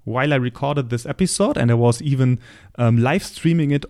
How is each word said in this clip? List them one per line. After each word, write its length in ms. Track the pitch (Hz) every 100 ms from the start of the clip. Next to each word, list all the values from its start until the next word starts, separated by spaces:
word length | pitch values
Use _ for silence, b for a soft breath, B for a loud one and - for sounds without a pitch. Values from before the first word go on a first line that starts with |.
while 280 | - 120 147
I 40 | 139
recorded 520 | 123 - 139 147 120
this 160 | 120
episode, 540 | - - 185 - 208 -
and 120 | 120
I 40 |
was 260 | 117 120 117
even, 400 | 151 135 127 123 B B B -
um, 200 | 120 117
live 260 | 120 180
streaming 500 | - - 165 165 143
it 120 | 143 -